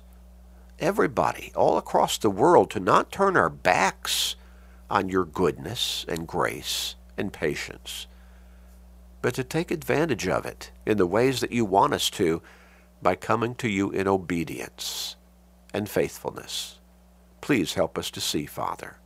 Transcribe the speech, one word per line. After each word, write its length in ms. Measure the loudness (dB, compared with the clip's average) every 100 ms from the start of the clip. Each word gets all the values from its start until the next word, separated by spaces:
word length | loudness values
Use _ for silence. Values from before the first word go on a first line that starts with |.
| -14 -20 -20 -20 -20 -20 -20 -4
everybody, 720 | -2 2 2 2 0 -2 -4 2
all 220 | 2 2
across 400 | 2 2 2 2
the 140 | 0
world, 400 | 4 6 8 6
to 80 | 2
not 320 | 4 4 4
turn 260 | 0 2 4
our 120 | 2
backs 840 | 2 2 4 2 0 -4 -2 -2 -6 -14 -20 -20 -18 -2
on 180 | 0 2
your 160 | 0
goodness 800 | 0 0 0 -2 -6 -6 -4 -6 -6
and 180 | -8 -4
grace 680 | -2 -2 -4 -6 -6 -6 -10 -12 -8
and 140 | -8
patience, 720 | -4 -4 -4 -8 -14 -14 -14 -16 -20 -20 -20 -20 -20 -20 -20 -20 -20 -20 -6
but 120 | -4 -2
to 80 |
take 280 | -4 -4 -4
advantage 560 | -4 0 0 0 -2 -2
of 180 | -2 -4
it 260 | -12 -18 -6 0
in 120 | 2
the 100 | 4
ways 320 | 4 2 2
that 120 | -2
you 120 | 0
want 300 | 2 4 4
us 160 | 2 -2
to 320 | 0 0 0 -4 -20 -20 -20 -20 -2
by 140 | 0 0
coming 400 | 0 0 -2 -4
to 140 | -2
you 200 | 0 0
in 160 | 0 0
obedience 1080 | 0 0 -4 -4 -8 -12 -10 -10 -8 -10 -12 _ _ _ _ -8
and 160 | -6 -2
faithfulness. 920 | -2 -2 -4 -10 -10 -10 -10 -10 -14 _ _ _ _ _ _
Please 320 | 0 0 2
help 240 | 0 -2 -2
us 140 | -8
to 100 | -6
see, 240 | -4 -4 -6
Father. 520 | -6 -8 -8 -12 -18